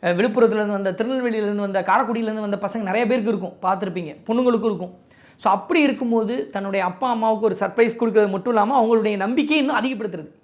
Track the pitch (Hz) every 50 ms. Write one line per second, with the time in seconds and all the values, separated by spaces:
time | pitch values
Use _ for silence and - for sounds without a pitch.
0 | - 170 175 175 220 254 208 240 233 226 220 214 208 208 208 196 202 190 185 190
1 | 220 247 262 262 247 240 220 220 208 202 208 202 202 196 196 190 180 190 190 233
2 | 262 214 233 233 226 214 220 220 214 208 202 190 202 190 185 226 208 185 190 226
3 | 240 208 254 247 202 226 220 185 185 - - - - 185 196 185 208 190 170 180
4 | 170 151 139 - - - 226 240 254 247 233 220 202 226 202 165 180 - - -
5 | _ _ _ _ - - - - - 208 196 196 - - 349 330 294 269 226 -
6 | 254 233 233 226 214 202 240 262 285 - - 196 196 196 196 196 185 185 185 -
7 | 262 247 233 226 220 220 220 208 220 214 - - 202 - - 233 233 226 226 -
8 | 240 226 208 220 208 202 190 190 185 247 233 214 202 220 285 262 226 226 233 226
9 | 202 220 208 196 190 214 254 302 294 294 302 302 269 277 269 220 220 262 262 202
10 | 220 196 170 165 151 - - _